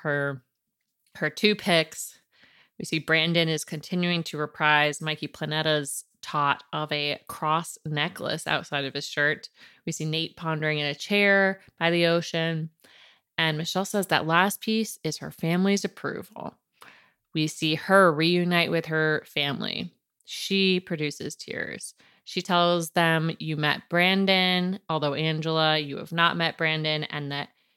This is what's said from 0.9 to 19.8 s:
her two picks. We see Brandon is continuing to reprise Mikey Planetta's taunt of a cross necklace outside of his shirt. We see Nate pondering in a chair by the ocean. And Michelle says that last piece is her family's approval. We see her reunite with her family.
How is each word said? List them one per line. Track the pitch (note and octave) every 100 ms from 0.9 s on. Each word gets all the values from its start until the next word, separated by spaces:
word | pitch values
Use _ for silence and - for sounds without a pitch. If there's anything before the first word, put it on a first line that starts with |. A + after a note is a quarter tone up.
| _ _ -
her | D3+
two | - G#3 G#3
picks. | - E3+ D#3+ - - - _ _ _ _ _ -
We |
see | - D#3+
Brandon | D3+ D#3+ D#3+ E3+ E3
is | D#3
continuing | - D#3 - F3+ F3 F3
to | E3 D3+
reprise | D3+ - D3+ D3+ D3+ C#3+
Mikey | D#3 D3+ D3
Planetta's | - D3+ D3+ D#3 D3+ C#3+ - - _
taunt | - D3+ C#3+ - -
of | D3+ D3+
a | D3 D3 - -
cross | - D#3 D#3+ E3+ - D#3
necklace | D3 D3+ - C3 D#3 -
outside | D3+ - C#3+
of | C#3
his | C#3+ -
shirt. | - D3 D#3 - _ - _ -
We |
see | D#3+ D#3
Nate | D#3 E3 -
pondering | E3 D#3 D#3 D3+
in | D3
a |
chair | C#3+ - G3+ G3+ G3 F#3+ F#3+ - _
by | E3+
the | E3+ E3+
ocean. | E3+ E3 E3+ E3 E3 D#3+ - - - - _ _ -
And | D#3+ D#3
Michelle | E3+ F3+ G3
says | G#3 F#3
that | D#3 D#3+
last | E3 G3 -
piece | - A3 A3 - D#3
is | -
her | D3+
family's | - E3 F3 G3 G3+ -
approval. | - - - - - - - _ _ - - _ _ _
We | D#3+ D#3
see | - D#3+ D#3
her | - G3 F#3
reunite | D3 D#3+ F3 F3 F3 E3+
with | E3 D#3+
her | D#3+ D#3 D3+ -
family. | - C#3+ C#3 - -